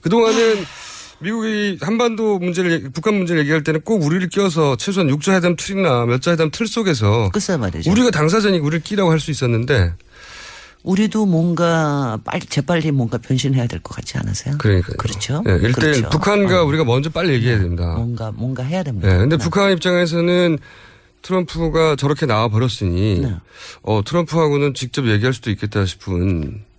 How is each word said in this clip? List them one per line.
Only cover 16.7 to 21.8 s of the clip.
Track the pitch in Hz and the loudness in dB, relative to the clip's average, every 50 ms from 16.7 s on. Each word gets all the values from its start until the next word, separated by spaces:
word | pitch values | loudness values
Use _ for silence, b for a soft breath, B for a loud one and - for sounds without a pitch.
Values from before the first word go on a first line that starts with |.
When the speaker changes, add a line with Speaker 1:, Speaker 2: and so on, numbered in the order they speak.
| 143 156 160 | 2 0 2
Speaker 1:
먼저 | 120 117 131 143 165 | 2 2 0 0 -2
빨리 | 156 165 175 180 139 | -4 -2 0 0 2
얘기해야 | 123 123 127 120 107 | 2 2 2 2 2
Speaker 2:
네. | 95 | 2
Speaker 1:
됩니다. | 87 87 85 87 85 85 | 0 -2 -2 -2 -2 -2
Speaker 2:
뭔가, | - 117 120 120 113 113 110 104 | -2 -4 -4 -4 -6 -8 -8 -8
뭔가 | 107 113 127 131 127 127 | -6 -6 -6 -4 -6 -6
해야 | 131 165 190 185 | -4 -4 -4 -4
됩니다. | 143 120 98 80 98 | -4 -4 0 2 2
Speaker 1:
네, | 92 90 | 4 4
근데 | 101 139 160 | 4 4 2
Speaker 2:
네. | 147 113 | 2 0
Speaker 1:
북한 | 170 - 196 196 196 190 | 0 0 2 2 4 2
입장에서는 | 170 - 185 175 175 180 165 160 170 170 175 180 180 180 170 160 143 B B B B B B B B B B B _ - | 2 0 0 2 2 2 2 0 0 2 2 2 4 4 2 0 -2 B B B B B B B B B B B _ -8
트럼프가 | - 185 185 180 - - 160 165 160 151 165 | -4 -2 -2 -2 -2 -4 -4 -4 0 2 2